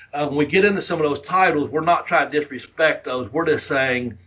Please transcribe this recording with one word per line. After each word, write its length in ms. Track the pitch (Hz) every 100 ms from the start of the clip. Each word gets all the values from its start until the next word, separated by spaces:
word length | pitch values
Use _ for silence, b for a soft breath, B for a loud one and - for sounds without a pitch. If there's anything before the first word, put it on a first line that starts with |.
| B
uh, 140 | 143 147
when 100 | 143
we 80 |
get 220 | 143 185 208
into 160 | 190
some 180 | - 170
of 80 | 151
those 120 | 139
titles, 500 | - 185 185 151 143
we're 100 | 147
not 260 | 165 165 -
trying 240 | 165 135
to 80 | 147
disrespect 680 | 147 127 - - 160 143 -
those. 260 | 127 117
We're 140 | 147 160
just 200 | 143 -
saying 520 | 139 131 123 123 -